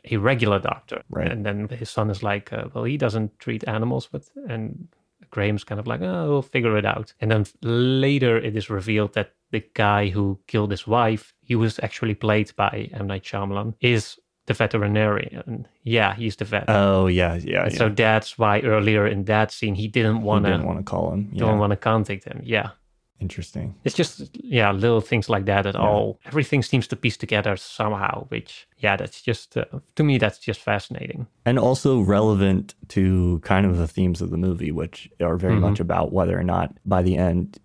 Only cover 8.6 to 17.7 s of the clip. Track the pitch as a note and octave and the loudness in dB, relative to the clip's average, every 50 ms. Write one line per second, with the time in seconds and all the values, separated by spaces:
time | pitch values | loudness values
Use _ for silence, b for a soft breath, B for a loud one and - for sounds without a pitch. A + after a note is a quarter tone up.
8.6 | G2 - G#2 G2 F#2+ A2 G#2+ G#2+ G#2+ G2+ - A2 G2+ - _ _ _ _ - A2 | -4 -4 -6 -4 -2 0 0 0 0 0 -2 -4 -4 -4 _ _ _ _ -6 -6
9.6 | - _ _ - G#2+ G#2 G#2 G#2 G#2 G2 F2+ G#2 G2+ G2 G2 - _ - - A2 | -6 _ _ 2 2 4 4 4 2 0 0 0 0 0 -2 -4 _ -2 0 0
10.6 | G#2 G2+ G2+ - - G#2+ A2 A#2+ A#2+ A2 A2+ G#2 - _ _ _ _ - A#2+ A2 | 0 0 -2 -6 -2 0 2 2 4 2 0 -2 -6 _ _ _ _ -2 0 2
11.6 | A2+ A2 - - - G#2+ - - - A2 G#2 - - G#2 G#2 A2 G#2+ - _ - | 2 0 0 -4 -8 -8 -6 -4 -4 -4 -2 2 4 4 4 4 2 -2 _ -2
12.6 | G2+ G#2 - G#2+ G#2+ - - G#2 G2+ G2 G2 G2 - - - G2+ G2 G2 G2 G2+ | 0 0 0 -4 -8 -8 -8 -6 -6 -4 -6 -6 -8 -8 -6 -6 -4 -4 -4 -4
13.6 | G#2+ A2+ A2 _ - B2 A#2+ A2 - - - _ _ _ _ _ _ - A2+ - | -4 -6 -4 _ 2 4 4 4 0 -4 -16 _ _ _ _ _ _ -6 -2 0
14.6 | A2+ G#2 - A2 G#2 G2+ G#2 G#2+ G#2+ G#2+ G#2 - - - - - - - A2+ B2+ | 0 0 0 0 0 2 2 2 2 2 0 0 -4 -6 -10 -12 -10 -10 -10 -10
15.6 | B2 _ _ _ _ A#2 A#2 A#2 G#2+ G2 G2 A2 A#2 A2 G2+ - G#2 G#2 A2 G2+ | -12 _ _ _ _ 0 2 4 4 2 0 -2 -6 -6 -4 -6 -6 -2 -2 -2
16.6 | - - G#2+ G2+ G2+ G2 G2 F#2+ F#2+ F#2 F2+ F2+ F2+ E2+ E2+ F2 - - - F#2 | 2 4 4 4 6 6 6 4 4 4 4 4 2 2 0 -4 -4 -2 -2 0
17.6 | F2 F2+ | 0 0